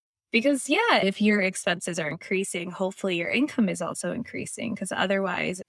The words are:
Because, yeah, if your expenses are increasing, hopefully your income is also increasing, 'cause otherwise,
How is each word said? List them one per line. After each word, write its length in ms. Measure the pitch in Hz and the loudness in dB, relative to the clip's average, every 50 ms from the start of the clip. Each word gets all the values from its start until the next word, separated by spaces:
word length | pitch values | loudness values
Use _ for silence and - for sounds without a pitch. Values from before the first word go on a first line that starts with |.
| _ _ _ _ _ - | _ _ _ _ _ 0
Because, 360 | - 233 240 285 285 254 - 269 | 2 4 4 4 2 2 2 2
yeah, 300 | 302 427 466 453 294 208 | 2 4 4 6 4 4
if 200 | 185 196 196 - | 4 2 2 4
your 180 | 208 214 208 202 | 4 4 4 4
expenses 560 | 185 190 190 - - 196 175 185 - 180 170 175 | 2 0 -2 -2 0 0 0 0 -2 -4 -4 -4
are 80 | 156 147 | -4 -4
increasing, 600 | 143 - - - 196 190 196 - - 175 170 180 | -6 -6 -4 -2 -2 -2 -2 -2 -4 -6 -6 -6
hopefully 440 | 170 - 190 185 - - - 190 180 | -4 -4 -4 -4 -4 -2 -2 0 0
your 140 | 170 170 - | 0 0 0
income 380 | - 233 285 285 - - 214 180 | 2 2 2 2 2 2 2 2
is 140 | 170 175 | 2 -2
also 300 | 170 165 - - - 175 | -4 -6 -4 -4 -4 -4
increasing, 640 | 175 - - - - - - - - - - 226 202 | -4 -4 -6 -8 -8 -8 -8 -8 -8 -6 -6 -6 -6
'cause 160 | - 196 180 | -6 -6 -4
otherwise, 720 | 196 - 190 190 196 196 196 185 180 170 156 160 185 185 - | -2 0 0 2 2 0 0 -2 -2 -2 -2 -4 -4 -4 0